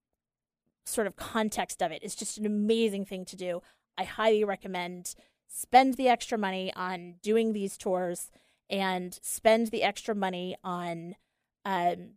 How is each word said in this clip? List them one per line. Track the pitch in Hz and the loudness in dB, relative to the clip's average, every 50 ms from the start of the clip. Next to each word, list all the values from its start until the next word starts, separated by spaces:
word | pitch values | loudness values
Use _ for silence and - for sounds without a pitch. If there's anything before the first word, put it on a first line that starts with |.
| _ _ _ _ _ _ _ _ _ _ _ _ _ _ _ _ - | _ _ _ _ _ _ _ _ _ _ _ _ _ _ _ _ -12
sort | - - 233 214 | -6 -4 -2 -2
of | 196 - | -4 -4
context | - - - - 226 220 214 - - 180 - - - | -10 -10 -4 -2 0 0 0 0 -2 -4 -4 -4 -2
of | 185 165 | -2 -4
it | 156 - | -4 -6
is | - 196 - | -10 -12 -10
just | - 214 - - 208 | -8 -8 -8 -6 -4
an | 214 | -2
amazing | 208 208 208 208 214 226 226 226 214 196 196 190 | -2 0 2 2 2 4 4 4 2 0 -2 -6
thing | - 202 185 180 | -6 -8 -10 -10
to | - - | -12 -12
do. | 180 180 180 170 180 - _ _ _ _ _ - - | -8 -6 -6 -6 -6 -8 _ _ _ _ _ -8 -8
I | 190 | -6
highly | - - - 220 226 220 214 214 | -6 -2 2 4 6 6 6 4
recommend | 208 190 - - 190 185 180 175 180 180 180 175 - - _ - _ _ _ _ | 2 -2 -4 -6 -8 -6 -6 -6 -6 -8 -10 -12 -14 -14 _ -18 _ _ _ _
spend | - - - - - - 254 269 269 240 | -16 -14 -14 0 8 8 8 8 8 4
the | 262 262 247 | 4 4 4
extra | 233 233 - - 247 214 | 4 4 2 -2 -2 -2
money | 208 190 190 190 185 185 - | 0 0 -2 -2 -4 -4 -4
on | - 185 180 185 175 175 175 175 175 | -4 -4 -4 -6 -6 -10 -12 -16 -8
doing | - 208 220 226 226 220 | 0 2 2 4 4 2
these | 214 208 196 196 - | 0 0 -2 -4 -6
tours | - - 208 185 180 185 175 175 - - - _ _ _ _ _ _ _ - | -4 -4 -2 0 0 0 -2 -4 -6 -8 -14 _ _ _ _ _ _ _ -6
and | 202 196 190 185 185 180 180 180 - - | -4 -2 0 0 -2 -2 -4 -8 -12 -12
spend | - - - - - 220 220 226 233 | -10 -8 -4 2 6 6 6 6 4
the | 220 - - | 0 0 0
extra | - 202 - - - - 214 | 0 0 0 -2 -4 -4 -2
money | 202 196 185 180 180 180 185 - - - | 0 0 -2 -2 -4 -6 -6 -8 -8 -6
on, | 190 175 175 175 175 170 165 170 175 175 _ _ _ _ _ _ _ _ _ - | -6 -6 -4 -4 -6 -6 -8 -8 -12 -14 _ _ _ _ _ _ _ _ _ -4
um, | 202 190 175 175 175 175 180 180 - - | -2 0 2 2 2 0 0 -6 -16 -16